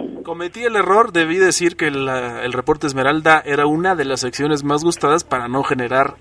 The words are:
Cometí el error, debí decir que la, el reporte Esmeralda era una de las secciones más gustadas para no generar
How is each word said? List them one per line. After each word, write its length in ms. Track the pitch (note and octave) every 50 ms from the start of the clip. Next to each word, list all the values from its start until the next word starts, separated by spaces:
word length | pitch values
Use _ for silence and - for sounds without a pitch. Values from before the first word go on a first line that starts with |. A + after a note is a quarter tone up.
| - - - - -
Cometí 400 | E3 E3 E3+ F3 F3 - A3+ A#3+
el 120 | A#3+ A3+ G3+
error, 340 | F3+ F3+ G3 G#3+ - -
debí 260 | E3+ E3+ D#3+ D#3+ E3+ F#3
decir 380 | F#3+ F3+ D#3+ - F3 E3+ F3
que 140 | - E3+ D3+
la, 520 | C#3+ C#3 C3+ C3 C3 B2+ B2 A#2+ A#2 A#2 A#2+
el 80 | B2 B2
reporte 320 | B2 B2+ - D#3 D3+ - D3
Esmeralda 540 | C3 C3+ C3 C#3 D3+ D#3 D#3 D#3+ D#3 D#3 -
era 200 | D3 C#3+ C#3+ D3
una 300 | D3+ D#3 D#3+ F3+ F#3+ F#3
de 100 | D#3+ C#3+
las 160 | C3+ C3 B2
secciones 420 | B2+ B2 - - C#3+ D3+ D3+ C#3+ C#3+
más 180 | C#3+ C#3+ D3 D#3+
gustadas 400 | E3+ E3 - - C#3+ D3+ F3 E3
para 220 | - C3+ B2+ A#2+ A#2+
no 120 | B2 C#3 C3+
generar 500 | - C#3+ B2+ B2 A#2 B2+ C3 C#3 C#3 - -